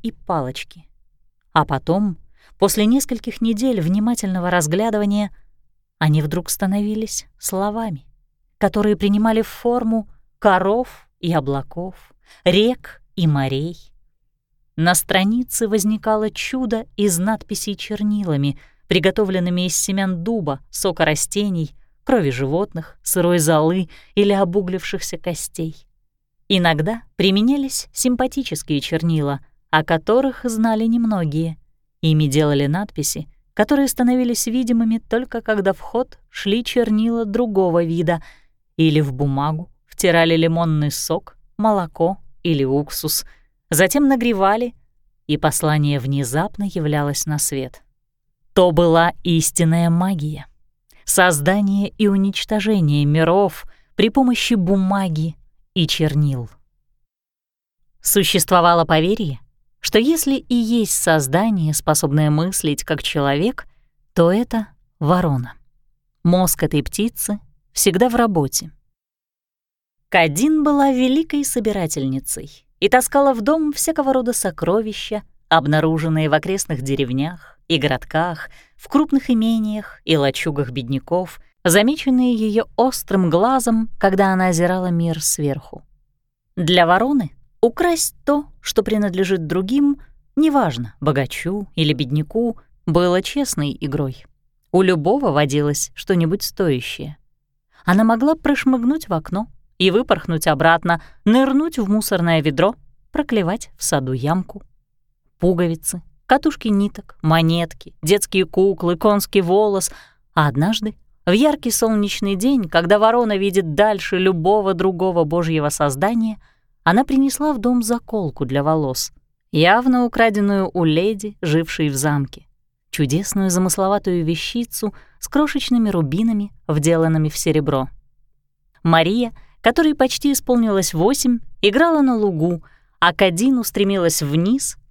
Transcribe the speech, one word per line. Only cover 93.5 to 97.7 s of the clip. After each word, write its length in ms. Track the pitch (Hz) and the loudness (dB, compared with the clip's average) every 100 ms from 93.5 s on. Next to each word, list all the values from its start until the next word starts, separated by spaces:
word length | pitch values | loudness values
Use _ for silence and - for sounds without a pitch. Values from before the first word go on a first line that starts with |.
| - 147 - | -4 -4 -6
игрой. 440 | 143 147 139 131 - _ _ _ _ | -6 -4 -6 -8 -18 _ _ _ _
У 120 | 180 | 0
любого 480 | 185 175 151 262 247 | 2 2 0 0 2
водилось 580 | 147 147 147 147 147 - - | 2 2 0 0 -2 -6 -8
что-нибудь 480 | - 180 165 202 | -2 0 0 -2
стоящее. 720 | - - 180 131 - - 147 147 _ _ _ _ _ | -6 -4 -2 -2 -4 -12 -12 -16 _ _ _ _ _